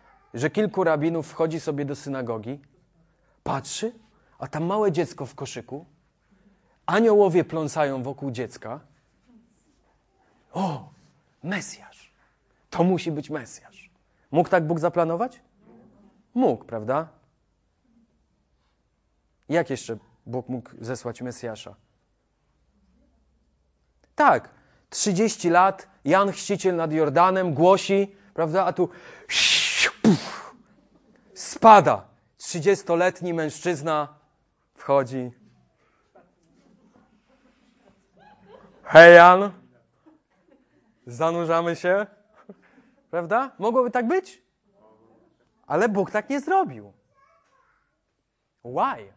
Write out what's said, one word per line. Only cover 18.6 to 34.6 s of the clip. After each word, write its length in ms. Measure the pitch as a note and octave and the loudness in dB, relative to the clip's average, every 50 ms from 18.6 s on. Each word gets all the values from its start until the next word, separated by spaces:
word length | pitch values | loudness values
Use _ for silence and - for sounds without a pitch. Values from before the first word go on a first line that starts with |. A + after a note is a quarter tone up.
| _ _ _ _ _ _ _ _ _ _ _ _ _ _ _ _ _ - | _ _ _ _ _ _ _ _ _ _ _ _ _ _ _ _ _ -4
Jak 220 | D3 E3+ D#3+ - | -4 -4 -2 -4
jeszcze 260 | C3+ A2+ - - A2+ G2+ - _ _ _ _ | -6 -10 -10 -10 -12 -14 -16 _ _ _ _
Bóg 220 | A#2 A#2+ B2+ A#2 - | -12 -10 -10 -10 -10
mógł 220 | B2+ A#2+ A#2 - - - | -10 -12 -12 -16 -20 -16
zesłać 420 | A2+ A#2 B2+ A#2 - A#2+ A#2 - | -12 -12 -12 -10 -10 -12 -12 -12
Mesjasza? 520 | B2 B2 A2+ - - A#2 G#2+ - - - G2+ _ _ _ _ _ _ _ _ _ _ _ _ _ _ _ _ _ _ _ _ _ _ _ _ _ _ _ _ _ _ _ _ _ _ _ _ _ _ _ _ _ _ _ _ _ _ _ _ | -12 -14 -12 -12 -12 -14 -14 -14 -18 -20 -20 _ _ _ _ _ _ _ _ _ _ _ _ _ _ _ _ _ _ _ _ _ _ _ _ _ _ _ _ _ _ _ _ _ _ _ _ _ _ _ _ _ _ _ _ _ _ _ _
Tak, 360 | - D4+ C4 D#3 A#2 - - _ _ _ _ _ _ _ _ | 2 2 4 4 2 0 -8 _ _ _ _ _ _ _ _
trzydzieści 600 | - - - G#3 F#3 F3 A3+ A3 - - - E3+ | -8 -6 -4 -2 0 0 0 -2 -2 -2 -2 2
lat, 380 | E3 F3 F#3 G3 F#3+ - - - _ _ - | 4 4 4 2 0 -4 -12 -20 _ _ -2
Jan 280 | C#3 E3 F#3+ G3+ G3 | 0 0 2 2 0
Chrzciciel 440 | F3+ - - - G3+ - - F#3+ F3+ | -4 -6 -6 -6 -6 -4 -2 -2 -2
nad 160 | E3 E3 D#3 | -2 -4 -4
Jordanem 640 | D3+ D#3+ D#3 C#3+ C3 E3 F3 F#3 F#3 F#3+ F#3 F3 D3 | -2 -2 -2 0 2 2 2 2 2 0 -2 -4 0
głosi, 600 | B2 E3 F3+ G3 F#3+ - - G3 G3 G3 G3 - _ _ _ - | 2 4 4 4 2 0 -2 -2 -2 -2 -4 -8 _ _ _ -8
prawda, 300 | - E3 D#3 D#3 F#3+ F#3 | -6 -6 -2 -2 -2 -2
a 80 | F3+ | -2
tu 160 | - - F3+ - - - - - - - - - - - - - - - - - - - - - - - - A3+ F3 - - - - - - - - - _ _ _ _ _ _ _ _ _ _ _ _ _ _ - | -2 -2 -4 -4 -6 -10 -20 -20 -20 -20 -12 -8 -4 -2 0 0 0 0 -2 -2 -2 -2 -4 -4 -4 0 2 2 2 0 -2 -10 -16 -16 -18 -20 -20 -20 _ _ _ _ _ _ _ _ _ _ _ _ _ _ -16
spada 720 | - - - - - - A3+ G#3+ G3+ C#3+ C#3+ A#2 F#2+ - - _ _ _ _ _ | -12 -10 -10 -2 6 8 8 10 8 8 4 0 -2 -4 -12 _ _ _ _ _
trzydziestoletni 960 | - - - - E3+ C#3+ G3 G3 G3 - - E3+ E3+ F3+ F#3 F3+ - E3+ F3+ E3+ | -18 -14 -10 -10 -2 0 0 0 0 -2 -2 -2 0 0 -2 -2 -4 -6 -6 -4
mężczyzna, 800 | E3 D#3 D3+ C#3 - - F3+ F3 C3+ D3 D#3+ D#3 D3+ D3 C#3+ - _ _ _ _ _ _ _ _ _ | -4 -6 -6 -8 -8 -6 -6 -6 -4 -4 -4 -4 -4 -6 -8 -12 _ _ _ _ _ _ _ _ _